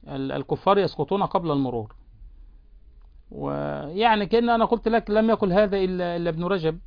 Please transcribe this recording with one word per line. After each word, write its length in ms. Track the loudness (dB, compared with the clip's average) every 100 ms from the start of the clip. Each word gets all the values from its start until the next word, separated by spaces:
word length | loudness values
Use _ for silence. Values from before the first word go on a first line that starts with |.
| -10
ال-، 240 | -8 -6
الكفار 460 | -6 -4 -2 2 4
يسقطون 440 | 2 -2 -4 -2
قبل 280 | 0 -2 0
المرور، 440 | 0 0 -4 -8 -14 -20 -20 -20 -20 -20 -20 -20 -20 -20 -20 -20 -20 -18
ويعني 960 | -10 -6 -6 -6 -6 -8 0 2 2 2
كأن 240 | 2 4
أنا 140 | 2
قلت 240 | 2 0 2
لك 220 | 0 2
لم 200 | 2 4
يقل 220 | 2 2
هذا 240 | 4 4 2
إلا، 400 | 0 -2 -2 -2
إلا 140 | -2
ابن 140 | -2
رجب 340 | -2 0 -2 -4